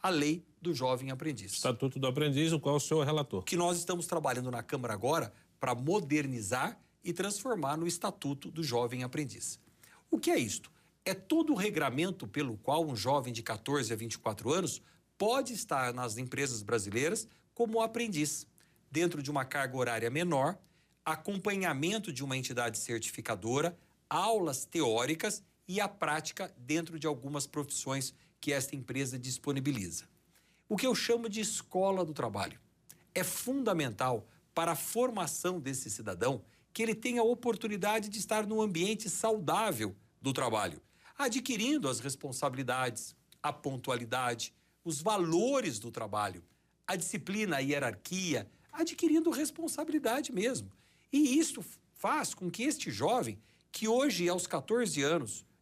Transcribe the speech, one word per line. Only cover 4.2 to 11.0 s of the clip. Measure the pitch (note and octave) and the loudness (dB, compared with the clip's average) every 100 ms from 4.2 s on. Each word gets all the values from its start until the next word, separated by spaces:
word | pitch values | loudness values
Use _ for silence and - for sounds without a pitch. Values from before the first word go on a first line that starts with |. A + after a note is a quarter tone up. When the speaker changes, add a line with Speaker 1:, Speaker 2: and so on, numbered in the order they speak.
| C#3 B2 B2+ | 0 0 -2
Speaker 1:
na | B2 | -4
Câmara | - C#3 B2 | -4 -4 -2
agora | G#2 A#2+ D#3+ A2 - _ _ | 0 2 2 0 -6 _ _
para | B2+ | -2
modernizar | A#2+ C#3 G#3 D3+ D3+ C#3 B2 G2+ B2+ E3 - _ _ | 0 0 0 2 2 2 -4 -2 -2 -2 -4 _ _
e | - | -6
transformar | E3+ G3 G3+ C4 G#3+ C#3 D3+ | -2 -2 -4 -2 0 0 0
no | E3+ | -2
Estatuto | E3+ G3+ F3+ - C#3 - | -2 -4 -4 -4 -6 -6
do | D#3+ | -6
Jovem | D3+ A#2+ A#2+ B2+ | 0 2 0 -2
Aprendiz. | B2 D#3 C#3+ - - - _ _ - - _ | -4 -4 -6 -6 -10 -10 _ _ -20 -20 _
O | - | 0
que | - | 2
é | E3+ | 2
isto? | A2+ - - _ _ _ | 2 -4 -10 _ _ _